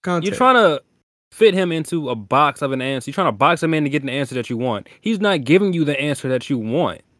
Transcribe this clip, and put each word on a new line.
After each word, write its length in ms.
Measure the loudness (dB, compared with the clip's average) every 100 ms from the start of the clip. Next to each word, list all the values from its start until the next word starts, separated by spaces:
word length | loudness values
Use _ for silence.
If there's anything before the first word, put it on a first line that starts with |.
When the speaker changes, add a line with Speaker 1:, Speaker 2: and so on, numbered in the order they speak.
Speaker 1:
context. 280 | -4 -2 -2
Speaker 2:
You're 60 | 2
trying 180 | 4
to 260 | 6 4 2 -6 _ _ _ _
fit 220 | 2 4
him 180 | 4 0
into 360 | -2 -4 -4 -4
a 60 |
box 480 | -6 0 2 2 2
of 80 | -4
an 100 | -4
answer. 300 | -4 -6 -6
You're 40 |
trying 120 | -2 -2
to 40 |
box 280 | 2 2 2
him 120 | 0
in 80 | 0
to 80 | 0
get 140 | -2
an 40 | -4
answer 260 | -4 -4 -6
that 120 | -6
you 80 | -4
want. 320 | -4 -4 -8 _
He's 180 | -4 0
not 220 | 0 0
giving 300 | 4 4 4
you 120 | 0
the 140 | 0 -2
answer 280 | -2 -4 -2
that 200 | -4 -2
you 80 | -4
want. 460 | -2 -2 -2 -4 _